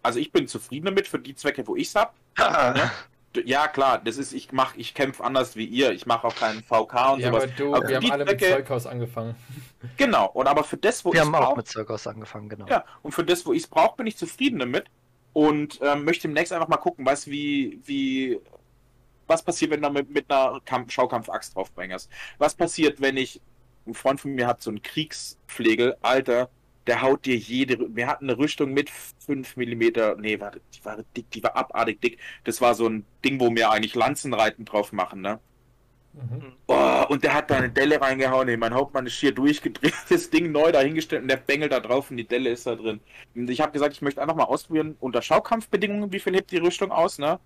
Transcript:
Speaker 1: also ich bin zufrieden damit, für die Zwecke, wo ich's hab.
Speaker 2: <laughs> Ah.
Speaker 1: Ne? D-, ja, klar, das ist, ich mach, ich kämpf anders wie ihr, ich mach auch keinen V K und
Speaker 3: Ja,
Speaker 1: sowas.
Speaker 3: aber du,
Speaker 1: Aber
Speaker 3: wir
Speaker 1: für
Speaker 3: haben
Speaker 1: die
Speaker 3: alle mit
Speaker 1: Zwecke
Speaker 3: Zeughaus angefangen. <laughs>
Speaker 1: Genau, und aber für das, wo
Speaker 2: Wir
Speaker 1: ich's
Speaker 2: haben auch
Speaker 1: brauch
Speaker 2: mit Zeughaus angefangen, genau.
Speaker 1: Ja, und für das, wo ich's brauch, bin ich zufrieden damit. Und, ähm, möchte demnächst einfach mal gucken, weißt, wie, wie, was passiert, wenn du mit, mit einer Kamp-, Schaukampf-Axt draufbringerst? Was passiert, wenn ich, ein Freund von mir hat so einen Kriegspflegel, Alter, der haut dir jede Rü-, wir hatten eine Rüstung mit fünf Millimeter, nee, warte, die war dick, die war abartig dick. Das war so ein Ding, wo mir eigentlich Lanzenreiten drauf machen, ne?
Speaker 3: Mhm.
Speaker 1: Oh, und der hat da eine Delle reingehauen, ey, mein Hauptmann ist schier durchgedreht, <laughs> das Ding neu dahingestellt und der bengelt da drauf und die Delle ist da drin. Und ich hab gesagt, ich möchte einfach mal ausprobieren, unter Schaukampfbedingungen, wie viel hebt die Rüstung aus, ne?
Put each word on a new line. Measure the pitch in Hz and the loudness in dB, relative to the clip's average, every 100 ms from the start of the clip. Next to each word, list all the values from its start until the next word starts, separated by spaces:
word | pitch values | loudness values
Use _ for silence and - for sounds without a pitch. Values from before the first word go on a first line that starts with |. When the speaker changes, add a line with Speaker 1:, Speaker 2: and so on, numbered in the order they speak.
Speaker 1:
also | 123 120 | -2 -2
ich | 151 | 0
bin | 180 135 | 0 0
zufrieden | 110 - 139 185 | -8 -10 -6 -2
damit, | 190 196 | -2 -2
für | 139 | -8
die | 127 139 | -8 -4
Zwecke, | 147 139 107 | -4 -4 -6
wo | 101 | -4
ich's | 156 208 | -2 0
hab. | 226 _ _ - | 0 _ _ 0
Speaker 2:
<laughs> | |
Ah. | 208 165 127 | 2 4 4
Speaker 1:
Ne? | 131 180 - - _ _ 123 | 2 -2 -4 -16 _ _ -6
D-, | 117 | 0
ja, | 135 151 | 0 0
klar, | 143 135 113 | 2 2 2
das | 113 113 | -2 -6
ist, | 135 | -8
ich | 131 - | -10 -6
mach, | 135 131 - | -2 -2 -2
ich | 117 | -12
kämpf | - 135 - | -2 -2 -2
anders | 123 135 123 110 | -2 0 -2 -4
wie | 113 | -4
ihr, | 120 135 | 2 2
ich | 92 120 | 2 -2
mach | 117 | 0
auch | 117 - | 0 0
keinen | 113 107 | -2 -2
V | - 113 110 | 2 2 2
K | 123 131 | 2 2
und | 135 | 2
Speaker 3:
Ja, | 120 | 2
Speaker 1:
sowas. | 113 | 2
Speaker 3:
aber | 127 | 0
du, | 123 143 | -2 0
Speaker 1:
Aber | 131 127 | 2 2
Speaker 3:
wir | 131 | 0
Speaker 1:
für | |
Speaker 3:
haben | 127 | 2
Speaker 1:
die | |
Speaker 3:
alle | 143 143 | 0 0
mit | 202 | 2
Speaker 1:
Zwecke | |
Speaker 3:
Zeughaus | 185 135 131 127 123 | 4 2 2 -4 -4
angefangen. | 123 117 - 113 113 | -6 -6 -6 -8 -10
<laughs> | - - - _ 123 - | -16 -18 -20 _ -16 0
Speaker 1:
Genau, | 269 156 95 | 2 2 2
und | - 131 | 2 2
aber | 143 | 2
für | 147 139 | 0 0
das, | 208 233 180 | 0 0 2
wo | |
Speaker 2:
Wir | 165 | 4
Speaker 1:
ich's | |
Speaker 2:
haben | 151 156 | 4 4
auch | 127 | 2
Speaker 1:
brauch | 127 | 0
Speaker 2:
mit | - | -4
Zeughaus | 113 107 110 - | -10 -6 -6 -8
angefangen, | 110 107 110 104 | -12 -14 -14 -14
genau. | 104 98 | -14 -2
Speaker 1:
Ja, | 226 - - | -2 -2 -14
und | 151 | -8
für | - 165 | -4 0
das, | 175 160 | 0 2
wo | |
ich's | 127 - | -2 2
brauch, | 160 185 - | 4 4 2
bin | 220 | -6
ich | - | -6
zufrieden | 165 - 269 208 | -12 -2 -2 0
damit. | 123 147 - _ _ _ _ | -2 -4 -6 _ _ _ _
Und, | 151 151 151 147 - | 2 4 4 -4 -2
ähm, | 143 143 147 | 0 0 0
möchte | 170 160 | -2 -2
demnächst | 147 170 | -2 -2
einfach | 175 165 | -2 0
mal | 151 | 0
gucken, | 175 170 131 | 0 0 0
weißt, | 143 - | 0 -2
wie, | 143 147 143 131 113 135 | -6 -2 -2 -2 -6 -6
wie, | 139 135 131 131 113 - - _ _ _ _ _ _ - | -2 0 0 -2 -4 -6 -20 _ _ _ _ _ _ 0
was | 160 | 0
passiert, | - 165 156 | 0 -2 0
wenn | 151 | 0
du | 147 | 0
mit, | 143 139 | -2 -2
mit | 143 - | -4 0
einer | 135 131 135 - | 2 2 -2 -4
Kamp-, | 127 123 | -4 -4
Schaukampf-Axt | - 127 120 113 110 - - | -2 0 0 -6 -8 -8 -8
draufbringerst? | 95 - 92 92 - - - - | -8 -8 -10 -10 -12 -16 -16 0
Was | 151 - | 0 2
passiert, | 170 - 151 - | -4 2 0 2
wenn | 139 135 | 0 0
ich, | 131 - _ _ _ _ - | -4 -8 _ _ _ _ -16
ein | 113 | -2
Freund | 131 139 | 0 0
von | 143 | -4
mir | 135 120 | 0 0
hat | 120 | 0
so | - | -4
einen | 104 | -8
Kriegspflegel, | - - 151 - - - - - 113 110 123 - | -6 -6 -6 -8 -14 -16 -16 0 2 4 2 2
Alter, | 113 131 131 120 127 _ _ _ - | 2 2 2 0 0 _ _ _ -2
der | 117 | 0
haut | 131 143 135 | 2 2 2
dir | 123 | -2
jede | 101 127 135 120 | 0 -2 0 0
Rü-, | 120 113 | 0 -4
wir | 123 | -4
hatten | - 135 | -4 -2
eine | 120 | 0
Rüstung | 147 - 139 | 0 0 0
mit | 135 143 | 0 -2
fünf | - - - - 139 127 - | -10 -20 -16 -6 -6 -6 -6
Millimeter, | 117 117 117 117 107 101 | -4 2 2 4 0 0
nee, | 107 104 | -4 -4
warte, | 101 - _ - | -6 -14 _ -18
die | 107 | -14
war | 107 113 123 | -14 -12 -14
dick, | 113 | -12
die | 113 | -4
war | 113 - | -2 -2
abartig | - - 113 104 | -4 -2 -2 0
dick. | 120 - - - | -4 -4 -18 -10
Das | - 113 | -8 2
war | 120 113 | 2 4
so | 117 | 0
ein | 110 - _ 135 | 0 -10 _ -2
Ding, | 135 | 2
wo | 123 | 2
mir | 117 110 | 4 4
eigentlich | 107 107 120 | 4 0 0
Lanzenreiten | 117 143 143 113 107 110 107 | 0 0 -4 0 0 0 -4
drauf | 104 101 | -2 -2
machen, | 101 90 98 | -4 -6 -4
ne? | 95 113 _ _ _ _ _ _ _ | -6 -8 _ _ _ _ _ _ _
Speaker 3:
Mhm. | 151 123 127 131 - - | -14 -10 -10 -14 -16 0
Speaker 1:
Oh, | 131 135 131 135 | 2 4 2 2
und | 143 | 2
der | 147 | 2
hat | 143 - | 0 2
da | 135 | 0
eine | 127 | 2
Delle | 123 143 151 | 2 2 4
reingehauen, | 135 135 131 131 127 | 2 2 2 2 2
ey, | 117 | 0
mein | 113 | 0
Hauptmann | 123 139 139 123 | 0 0 -4 -6
ist | |
schier | - 143 | 0 2
durchgedreht, | 127 139 147 - - 147 - | 4 2 2 -4 0 -2 -2
<laughs> | - | 2
das | 175 - | 2 4
Ding | 156 170 | 0 2
neu | 147 160 | 4 6
dahingestellt | 151 135 160 151 156 | 6 4 0 -4 -4
und | 131 | 0
der | 131 | -2
bengelt | - 143 151 | 0 0 2
da | 131 | -2
drauf | 110 127 - | 2 0 0
und | 123 | -10
die | 110 | -2
Delle | 120 127 | 0 0
ist | 120 127 | -2 -4
da | 117 | -4
drin. | 110 107 _ - - 117 | -4 -6 _ -20 -16 -8
Und | 123 | -4
ich | 127 | -2
hab | 151 | -2
gesagt, | 143 147 | 0 -2
ich | 143 | -2
möchte | 147 139 | -6 -4
einfach | 143 160 | -4 0
mal | 127 | 2
ausprobieren, | 143 - 156 156 151 | 0 -2 -4 -4 -6
unter | 127 117 | -4 -2
Schaukampfbedingungen, | - 165 - 226 - 208 202 208 202 | 2 0 2 -4 0 -2 0 -2 -4
wie | 196 | -4
viel | 202 190 | 0 0
hebt | 190 | 0
die | 175 | 0
Rüstung | 175 175 196 | 0 0 -2
aus, | - 170 - | 2 0 0
ne? | 143 185 | -2 -2